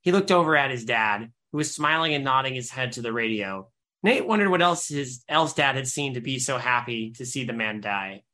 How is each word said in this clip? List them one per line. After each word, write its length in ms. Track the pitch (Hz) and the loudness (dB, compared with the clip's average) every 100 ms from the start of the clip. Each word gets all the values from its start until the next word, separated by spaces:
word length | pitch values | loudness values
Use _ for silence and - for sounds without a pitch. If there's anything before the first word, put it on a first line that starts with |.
He 100 | 175 | 4
looked 180 | 190 185 | 4 6
over 240 | 180 160 151 | 4 6 4
at 160 | 139 | 4
his 140 | 127 113 | -2 -2
dad, 460 | 117 107 104 113 _ _ | 0 2 0 -4 _ _
who 60 | 147 | -4
was 160 | 151 - | -4 -2
smiling 380 | 147 160 165 | 0 2 0
and 100 | 147 | 0
nodding 320 | 139 131 131 131 | 2 2 0 -4
his 140 | 120 | -8
head 220 | 131 127 | -6 -6
to 80 | 117 | -4
the 120 | 117 | -4
radio. 560 | 113 113 107 98 95 95 _ _ _ | -2 -2 -2 -4 -8 -12 _ _ _
Nate 240 | 196 269 - | 2 2 2
wondered 240 | 214 202 | 2 4
what 120 | 185 | 4
else 260 | 175 170 - | 4 2 -4
his, 340 | 143 131 123 - | -6 -6 -10 0
else 240 | 151 156 | 2 2
dad 220 | - 139 131 | 2 2 2
had 120 | 127 | -4
seen 280 | - 143 123 | -4 -4 -4
to 60 | |
be 180 | 117 131 | -6 -4
so 180 | 123 127 | -2 -2
happy 540 | 123 123 120 113 110 | 0 0 0 -6 -6
to 140 | 113 127 | -10 -8
see 180 | 139 127 | -6 -6
the 80 | |
man 260 | 117 110 107 | -4 -4 -4
die. 440 | 104 101 95 98 _ | -4 -4 -6 -12 _